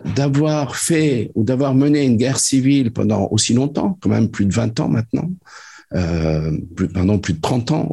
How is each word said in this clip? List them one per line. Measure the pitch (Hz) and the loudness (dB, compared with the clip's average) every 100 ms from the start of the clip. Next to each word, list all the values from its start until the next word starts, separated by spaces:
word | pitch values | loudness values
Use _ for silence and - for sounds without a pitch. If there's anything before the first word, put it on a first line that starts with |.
| - 104 | -4 -2
d'avoir | 143 139 156 151 131 - | 0 2 2 0 -2 -4
fait | - 165 156 120 101 | 0 2 2 0 -2
ou | - | -2
d'avoir | 113 127 139 | 0 0 2
mené | 131 143 147 139 | 2 4 4 2
une | 113 | 2
guerre | 123 127 | 2 0
civile | - 135 127 139 120 | 0 2 4 2 2
pendant | 110 104 104 98 | 0 0 0 0
aussi | 107 - 120 | 0 2 2
longtemps, | 139 151 202 185 | 0 0 -2 -2
quand | 101 | 0
même | 110 113 | 2 0
plus | - 101 | 0 0
de | |
vingt | 98 113 113 | 0 -2 -2
ans | 151 | 0
maintenant, | 117 113 - 175 185 - - - - - - | -2 -2 -4 -4 -8 -14 -20 -20 -20 -8 -4
euh, | 85 82 80 78 78 78 - - | -2 0 0 0 -2 -4 -6 -4
plus, | 90 | -4
pardon, | 92 92 104 | 0 2 2
plus | - | 0
de | 82 | -2
trente | - 127 117 | -2 -2 0
ans | 156 156 | -2 -2